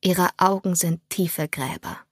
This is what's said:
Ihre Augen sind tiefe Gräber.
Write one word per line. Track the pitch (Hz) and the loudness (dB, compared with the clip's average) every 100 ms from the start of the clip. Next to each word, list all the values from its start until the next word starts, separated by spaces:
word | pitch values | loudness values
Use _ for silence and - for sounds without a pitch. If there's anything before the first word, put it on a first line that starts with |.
| 190 | 2
Ihre | 175 180 - | 2 2 4
Augen | 185 196 190 175 | 2 2 0 0
sind | 170 165 _ | 0 -2 _
tiefe | - 170 - 151 | -2 -2 -2 -4
Gräber. | - 131 - - - - | -4 -6 -6 -10 -12 -16